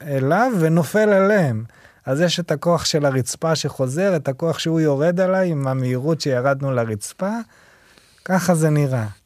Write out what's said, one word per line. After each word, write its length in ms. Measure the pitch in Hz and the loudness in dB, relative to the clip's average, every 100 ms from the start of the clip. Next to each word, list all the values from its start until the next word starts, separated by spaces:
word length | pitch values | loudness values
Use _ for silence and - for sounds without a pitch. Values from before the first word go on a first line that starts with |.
אליו 500 | 156 135 135 175 254 208 | -6 -2 0 2 2 2
ונופל 480 | 160 165 165 208 214 | 2 2 2 2 4
עליהם. 560 | 196 196 214 151 110 117 - - _ - | 4 4 4 2 -2 -8 -16 -20 _ -4
אז 140 | 139 | 0
יש 200 | 170 160 | 0 -2
את 100 | 170 | -4
הכוח 340 | 151 170 170 | -2 0 0
של 220 | - 156 143 | 0 0 2
הרצפה 500 | 131 123 - 160 160 | 0 -2 -4 -2 -2
שחוזר, 600 | 143 - 131 147 196 170 | -2 -4 -4 -2 0 0
את 120 | 139 | -2
הכוח 300 | 131 165 156 | -4 -4 -2
שהוא 220 | 165 165 | -2 0
יורד 400 | 156 139 160 175 | 2 2 0 2
עליי 300 | 185 190 185 | 0 2 0
עם 180 | 151 135 | -2 -2
המהירות 520 | 131 127 127 143 160 | -2 -2 -2 -2 -2
שירדנו 520 | 143 127 135 139 139 | 0 0 0 0 -2
לרצפה, 600 | 127 113 107 - - 190 233 226 _ - _ _ - _ _ | -2 -2 -4 -8 -8 -6 -6 -10 _ -20 _ _ -20 _ _
ככה 300 | - 185 180 | -2 0 2
זה 160 | 170 156 | 2 4
נראה. 360 | 151 143 127 107 - | 2 2 0 -4 -8